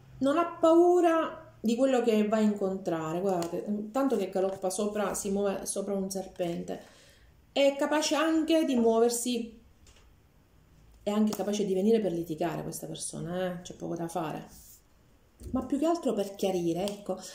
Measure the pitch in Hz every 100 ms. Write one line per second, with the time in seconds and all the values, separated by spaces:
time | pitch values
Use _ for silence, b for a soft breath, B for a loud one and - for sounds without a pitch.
0 | - - 262 311 339 - 330 339 349 359
1 | 339 320 302 - - - 220 240 269 254
2 | 233 214 208 220 214 202 190 190 185 165
3 | 160 170 196 175 170 175 - 208 214 262
4 | 277 220 185 190 190 190 185 185 208 208
5 | 190 - 208 196 202 190 - 202 202 196
6 | 190 190 185 - 175 175 180 185 B B
7 | B B B B _ 269 277 285 294 302
8 | 302 294 320 320 311 320 269 247 226 226
9 | 240 233 247 240 220 - - _ - -
10 | - _ _ _ _ _ _ - - -
11 | - 208 214 - 202 208 185 185 208 226
12 | 196 170 165 156 170 156 151 160 156 160
13 | - 151 160 180 185 175 180 - 170 170
14 | 170 180 156 156 - - - - _ _
15 | _ _ _ - - 262 - 285 320 339
16 | 262 202 196 - 196 185 170 165 202 202
17 | - 190 B